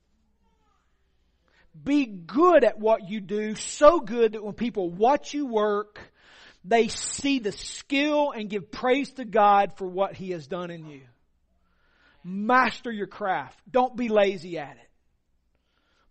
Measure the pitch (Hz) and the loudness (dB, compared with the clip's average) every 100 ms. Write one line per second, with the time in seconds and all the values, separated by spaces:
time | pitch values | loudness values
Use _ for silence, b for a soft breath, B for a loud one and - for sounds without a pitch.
0 | _ _ _ _ 906 _ _ _ _ _ | _ _ _ _ _ _ _ _ _ _
1 | _ _ _ _ _ b b 160 147 285 | _ _ _ _ _ b b -10 -2 0
2 | 247 190 165 214 359 320 220 196 214 220 | 0 -6 -6 2 6 6 6 2 0 0
3 | 185 214 190 208 214 214 - - 294 - | -2 -8 -6 -6 -4 -6 -10 4 6 6
4 | 214 240 220 220 208 - 233 214 175 175 | 2 2 2 0 -10 -6 -6 -4 -6 0
5 | 233 294 - 294 269 220 214 208 208 - | 2 2 -2 -8 -4 0 0 -2 -6 -14
6 | - B B B B B 180 233 220 - | -20 B B B B B 0 2 2 -2
7 | - - 277 277 202 - - - - 277 | -8 -4 0 0 -2 -8 -12 -16 -4 0
8 | 302 294 285 233 214 202 - - 254 269 | 2 2 0 -2 -6 -8 -8 -4 0 0
9 | 262 - 226 208 208 202 196 - 185 180 | -2 -8 -2 4 6 6 4 -2 -8 -4
10 | 196 - 185 175 135 180 175 170 156 139 | -4 -4 -10 -10 -8 -8 -8 -12 -16 -20
11 | 127 _ _ _ _ _ _ b b b | -20 _ _ _ _ _ _ b b b
12 | b b 175 190 220 254 247 - 240 214 | b b -12 -6 2 2 2 -2 -8 -8
13 | 190 - 202 165 131 - _ 254 254 220 | -8 -6 -4 -4 -6 -16 _ 0 0 -2
14 | 233 214 202 196 180 160 135 113 _ _ | 0 2 2 0 -8 -12 -12 -16 _ _
15 | _ _ _ _ _ _ _ _ _ _ | _ _ _ _ _ _ _ _ _ _
16 | _ | _